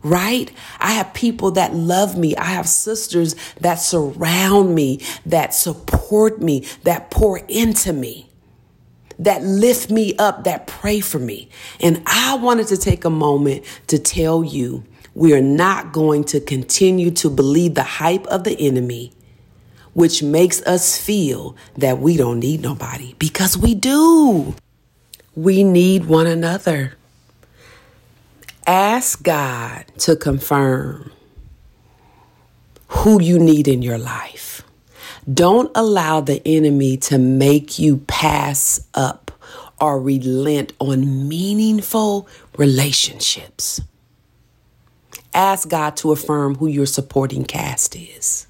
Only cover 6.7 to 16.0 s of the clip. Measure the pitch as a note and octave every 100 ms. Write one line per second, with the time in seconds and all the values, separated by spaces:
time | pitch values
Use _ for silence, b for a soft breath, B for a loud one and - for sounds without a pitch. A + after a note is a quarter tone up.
6.7 | B F3 E3+ - - A3 F#3 - G#3 A3+
7.7 | G3+ - D#3 A#2+ - - _ _ _ _
8.7 | _ _ _ _ - F3+ G3 F#3 G3 A#3
9.7 | A#3+ - A3 G#3 - G#3 G3 - D#3+ -
10.7 | - G3+ G#3 G3 D#3 B2 G2+ - B B
11.7 | B E3+ E3 - A3 B3+ C4+ A#3+ A#3 A3
12.7 | F#3+ G3+ F3 E3+ D#3+ D3 C#3+ C#3+ C3+ B
13.7 | B - D#3 - - D#3+ D#3+ D#3+ C#3+ B2
14.7 | C3 A2 b b - E3 C#3+ C3+ C#3+ F3+
15.7 | G3 E3+ D#3